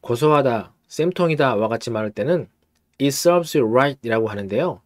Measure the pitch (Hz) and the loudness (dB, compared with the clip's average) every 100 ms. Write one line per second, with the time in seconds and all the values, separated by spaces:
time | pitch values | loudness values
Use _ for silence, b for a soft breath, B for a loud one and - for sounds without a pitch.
0 | - 120 151 151 135 117 95 _ _ - | -4 0 2 4 2 -2 -6 _ _ -4
1 | 165 180 170 151 139 107 110 113 - 110 | -4 0 -2 2 0 2 -2 -2 -4 -6
2 | 107 104 113 175 117 _ _ _ _ _ | -6 -4 -2 -2 -4 _ _ _ _ _
3 | 139 135 170 175 165 151 113 120 143 135 | -2 2 2 2 2 0 2 4 2 -2
4 | 117 113 110 104 98 104 175 101 | -2 -2 -2 -6 -4 -2 -2 -6